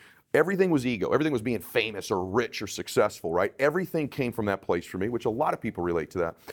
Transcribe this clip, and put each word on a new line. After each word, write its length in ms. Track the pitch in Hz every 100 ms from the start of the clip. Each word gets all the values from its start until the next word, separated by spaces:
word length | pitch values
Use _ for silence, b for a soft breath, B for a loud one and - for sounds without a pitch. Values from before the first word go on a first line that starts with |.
| b b _
Everything 360 | 135 160 190 190
was 140 | 156 123
ego. 240 | 113 87
Everything 220 | 123 156
was 80 | 131
being 200 | 110 113
famous 500 | - 120 110 101 -
or 140 | 98
rich 360 | 92 104 117 -
or 40 | 107
successful, 680 | - 87 - 107 - 85
right? 220 | 85 101 -
Everything 480 | 139 160 175 165 143
came 240 | - 123
from 140 | 113 104
that 140 | 98
place 240 | - 90
for 140 | - 95
me, 100 | 101
which 160 | 120
a 60 | 120
lot 240 | 110 156
of 60 | 170
people 240 | 117 98
relate 260 | 87 85 76
to 80 | 92
that. 160 | 82 - B